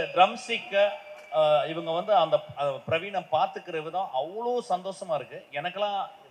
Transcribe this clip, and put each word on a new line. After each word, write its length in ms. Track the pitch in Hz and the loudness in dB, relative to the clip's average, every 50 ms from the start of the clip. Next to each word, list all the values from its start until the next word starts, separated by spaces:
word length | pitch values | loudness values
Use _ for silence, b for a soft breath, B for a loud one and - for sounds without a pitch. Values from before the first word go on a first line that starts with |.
| 160 147 147 | 6 4 6
ட்ரம் 240 | 170 185 208 233 220 - | 6 6 6 6 -6 -6
ஸ்டிக்க, 280 | 233 226 208 - - 196 202 202 202 202 - - - - - - - - | -6 -6 -6 -4 -2 2 4 4 2 2 -4 -12 -16 -18 -18 -14 -2 2
uh, 360 | 156 156 151 151 143 139 160 | 4 4 6 6 4 4 0
இவங்க 200 | 165 170 165 165 | -4 -6 -4 -4
வந்து 240 | 165 175 190 208 208 | -4 -4 0 4 4
அந்த, 220 | 180 160 151 151 147 - - - | 4 4 4 2 0 0 -2 -6
அந்த 160 | 143 143 143 131 - - | -2 -2 -2 -2 -4 -4
பிரவீனை 360 | - 160 165 180 202 196 180 180 - | -2 -2 -2 -2 -4 -6 -6 -4 0
பார்த்துக்கிற 500 | 156 151 185 190 - 190 - 180 165 156 | 2 2 2 0 -2 -10 -12 -8 -8 -6
விதம் 280 | 151 160 165 185 196 - - 131 | -6 -4 -4 -4 -4 -2 -4 -4
அவ்வளோ 340 | 147 165 196 220 240 240 247 240 233 - | -4 -4 -6 -6 -4 -2 -2 -2 -2 -2
சந்தோஷமா 460 | 180 180 185 196 185 - 196 175 156 | -4 -4 -4 -8 -10 -10 -6 -4 -4
இருக்கு. 260 | 135 123 - 143 185 - - | -4 -4 -8 -14 -16 -16 -10
எனக்கெல்லாம் 460 | 139 143 165 180 180 196 208 208 202 196 165 - - - - - | -8 -6 -6 -6 -4 -2 -4 -2 -2 -4 -4 -6 -10 -20 -20 -12